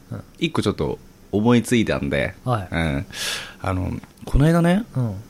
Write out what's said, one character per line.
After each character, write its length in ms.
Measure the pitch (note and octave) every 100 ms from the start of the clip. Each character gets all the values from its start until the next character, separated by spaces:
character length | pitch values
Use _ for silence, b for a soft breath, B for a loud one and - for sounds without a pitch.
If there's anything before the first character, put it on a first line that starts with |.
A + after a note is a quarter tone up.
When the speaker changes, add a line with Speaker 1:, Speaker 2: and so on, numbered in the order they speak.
| -
Speaker 1:
う 40 |
ん。 80 | G#2+ - -
Speaker 2:
一 120 | E3
個 120 | -
ち 80 | G#2
ょ 20 |
っ 40 | -
と 220 | C#2+ G1+ - - -
思 260 | G2+ A2+ A#2+
い 60 |
つ 140 | - A#2+
い 80 |
た 140 | G2+ C2+
ん 100 | C#2
で、 240 | C#2+ A#1+ -
Speaker 1:
は 160 | B2 A2+
い。 80 | F2
Speaker 2:
う 80 | E2
ん。 280 | E2 C#2 - B B B B B
あ 140 | F#2+
の、 180 | F#2 F2+ - - -
こ 140 | - B2
の 80 | D3+
間 160 | E3+
ね、 220 | E3+ F#3+ - C3
Speaker 1:
う 40 |
ん。 140 | A#2 G2 -